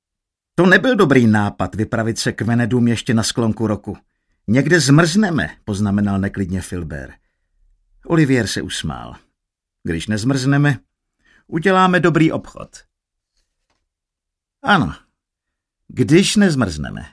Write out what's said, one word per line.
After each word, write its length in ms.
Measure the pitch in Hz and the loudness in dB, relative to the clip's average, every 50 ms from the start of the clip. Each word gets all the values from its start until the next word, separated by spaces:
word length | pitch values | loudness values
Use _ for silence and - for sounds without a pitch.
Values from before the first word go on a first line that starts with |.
| _ _ _ _ _ _ _ _ _ _ _ | _ _ _ _ _ _ _ _ _ _ _
To 120 | - 175 | 0 4
nebyl 300 | - - - - 262 247 | 4 4 4 4 2 2
dobrý 300 | 202 190 139 139 131 120 | 2 4 4 4 4 4
nápad 480 | 110 107 107 104 101 - - 95 95 - | 4 4 2 0 -2 -4 -4 -6 -6 -4
vypravit 440 | 92 110 104 - 113 110 113 107 - | -6 -6 -4 -4 -4 -4 -4 -4 -4
se 140 | - 123 104 | -6 -6 -6
k 100 | - 110 | -4 -4
Venedům 460 | 107 117 120 120 107 123 123 120 117 | -2 0 0 0 0 0 0 2 0
ještě 260 | 117 104 - - 117 | 0 -2 -2 -2 0
na 80 | 113 107 | 0 0
sklonku 440 | - - - 117 110 104 - 113 | -2 -2 -2 -2 -2 -2 -2 -2
roku. 320 | 104 104 101 - 104 90 - _ _ _ _ _ _ _ _ _ | -2 -2 -4 -6 -10 -14 -16 _ _ _ _ _ _ _ _ _
Někde 340 | - 107 135 139 147 175 170 | -2 0 0 2 2 2 2
zmrzneme,“ 760 | 127 135 139 156 175 165 160 214 220 185 156 123 82 76 - - _ | 4 4 6 6 4 4 2 0 0 0 0 -2 -4 -6 -8 -12 _
poznamenal 540 | - 101 95 107 101 98 104 101 104 98 98 | -6 -4 -2 -2 0 0 0 0 0 0 -2
neklidně 420 | 95 98 - 98 98 82 95 92 | -2 -4 -4 -4 -6 -4 -6 -6
Filbert. 540 | - - 95 90 85 73 76 69 65 60 - - _ _ _ _ _ _ _ _ _ _ _ _ _ _ _ _ - | -8 -8 -10 -10 -10 -10 -10 -12 -14 -14 -18 -20 _ _ _ _ _ _ _ _ _ _ _ _ _ _ _ _ -6
Olivier 400 | - 170 160 156 135 135 123 107 | 0 2 2 4 4 2 2 0
se 160 | 98 - - - | -2 -4 -6 -8
usmál. 540 | - - - - 78 67 62 57 60 - - _ _ _ _ _ _ _ _ _ _ _ _ - | -8 -8 -8 -8 -8 -10 -10 -12 -16 -18 -20 _ _ _ _ _ _ _ _ _ _ _ _ -8
„Když 220 | - 82 82 82 | -6 -6 -6 -4
nezmrzneme, 720 | 104 107 107 107 131 139 135 127 139 139 143 147 143 131 - - _ _ _ _ _ _ _ _ _ _ _ _ | -4 -4 -2 -2 -2 -2 0 0 0 0 2 2 0 0 -4 -8 _ _ _ _ _ _ _ _ _ _ _ _
uděláme 540 | _ - 170 160 196 190 185 185 185 180 180 | _ -8 -4 0 2 2 4 4 4 2 2
dobrý 320 | 160 175 147 156 156 - - | 2 2 2 2 2 2 0
obchod.“ 360 | - - - - - - - - - - _ _ _ _ _ _ _ _ _ _ _ _ _ _ _ _ _ _ _ _ _ _ _ _ _ _ _ _ _ _ _ _ _ _ _ - | -2 -8 -12 -16 -20 -20 -20 -20 -20 -20 _ _ _ _ _ _ _ _ _ _ _ _ _ _ _ _ _ _ _ _ _ _ _ _ _ _ _ _ _ _ _ _ _ _ _ 0
„Ano, 320 | 262 202 170 110 76 65 - _ _ _ _ _ _ _ _ _ _ _ _ _ _ _ _ _ - | 0 2 2 2 -2 -6 -10 _ _ _ _ _ _ _ _ _ _ _ _ _ _ _ _ _ -10
když 480 | - - 127 101 151 190 196 - - | -6 -4 0 2 2 2 2 2 2
nezmrzneme. 720 | 208 202 185 151 131 117 92 78 76 69 58 50 53 - - | 2 2 2 2 0 -2 -2 -4 -6 -8 -10 -10 -14 -16 -18